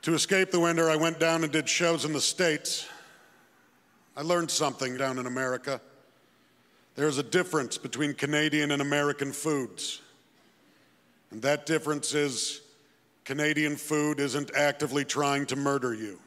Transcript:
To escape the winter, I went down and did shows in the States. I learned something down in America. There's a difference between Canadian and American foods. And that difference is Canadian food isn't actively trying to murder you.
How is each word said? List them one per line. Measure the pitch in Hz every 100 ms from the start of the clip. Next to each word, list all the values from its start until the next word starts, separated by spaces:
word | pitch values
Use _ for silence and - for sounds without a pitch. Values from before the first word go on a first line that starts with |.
To | -
escape | 165 - 196 190
the | 180
winter, | 170 165 165
I | 156
went | 165 160
down | 165 165
and | 156
did | 156 -
shows | - 175 165
in | 156
the | 147
States. | - - 180 151 - - - - - - - _ _ _ _ _ _ _ _ -
I |
learned | 156 175 165
something | - 151 120 131 127
down | 135 127
in | 123
America. | 127 131 127 143 131 - - _ _ _ _ _ _ _ _ _ -
There's | 151 139
a |
difference | 139 180 180 160 170 -
between | 131 120 147
Canadian | 139 143 147 151 151 147
and | 143
American | 143 143 147 147 139
foods. | 135 160 147 117 - - - - _ _ _ _ _ _ _ _ _ _ _ _
And | 110
that | 123 147 147
difference | 156 147 147 127
is | 151 147 123 - - - _ _ _ _ _
Canadian | - 139 151 151 151 147
food | - 151 151 143
isn't | 139 131 143 139
actively | 147 143 147 139 139
trying | 135 143 139 143
to | 131
murder | 143 139 123
you. | 110 110 87